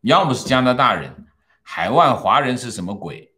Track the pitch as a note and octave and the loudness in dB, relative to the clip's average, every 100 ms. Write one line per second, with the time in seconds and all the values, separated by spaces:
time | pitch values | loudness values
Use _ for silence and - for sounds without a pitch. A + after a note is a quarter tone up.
0 | A2 E3 F3 B2 - C3 B2+ B2 B2+ F#2 | 4 2 2 -2 0 2 2 2 2 0
1 | C#2+ - - _ _ _ - - F2 C3+ | -6 -16 -20 _ _ _ -16 -6 0 2
2 | D#3 A2 D#2+ B2 C3+ B2 A#2+ G2+ F2+ G2+ | 2 2 2 2 0 -4 -8 -10 -10 -10
3 | E2+ D2+ - | -12 -16 -20